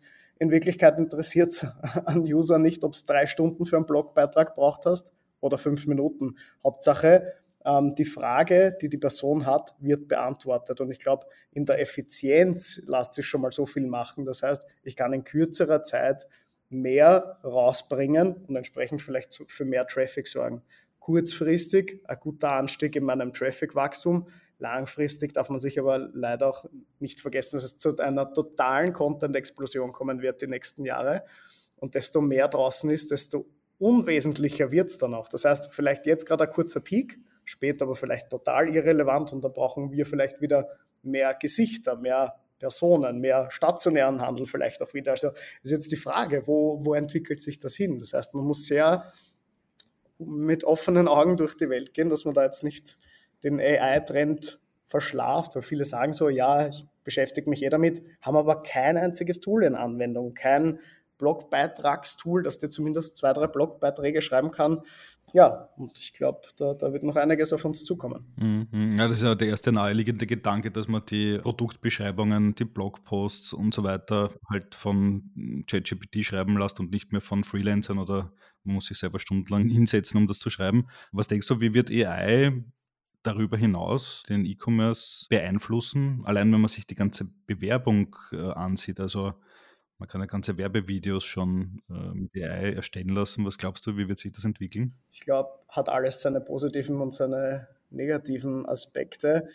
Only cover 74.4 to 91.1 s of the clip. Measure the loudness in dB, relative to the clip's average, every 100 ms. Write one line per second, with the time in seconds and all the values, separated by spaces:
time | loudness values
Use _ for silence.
74.4 | -8 -8 -8 -10 -2 0 2 0 -6 -12
75.4 | -10 -10 -4 -4 -4 -8 -8 -6 -4 -2
76.4 | 0 0 0 -4 -6 -6 -4 -6 -2 -4
77.4 | -2 -2 0 0 0 -4 -2 -4 -4 -12
78.4 | _ _ -6 -4 -4 -6 -6 -6 -4 -4
79.4 | 0 2 4 4 4 4 2 2 2 0
80.4 | -6 -2 2 2 0 -6 -10 -4 -2 -2
81.4 | -2 0 2 2 2 2 0 0 2 4
82.4 | 4 0 -6 _ _ _ _ _ -4 -2
83.4 | 0 2 2 2 0 -2 -4 -12 -4 -2
84.4 | -2 -2 0 2 2 0 -6 -10 0 0
85.4 | 0 -4 -2 -4 -2 -2 -2 -4 -2 2
86.4 | 4 6 4 0 -10 -4 -2 -4 -10 -12
87.4 | -10 -6 -2 0 2 2 2 -6 -14 -10
88.4 | -8 -6 -4 -4 -6 -6 -6 -6 -6 -8
89.4 | _ _ _ _ _ -20 -12 -10 -8 -6
90.4 | -6 -4 -4 -2 -2 -4 -4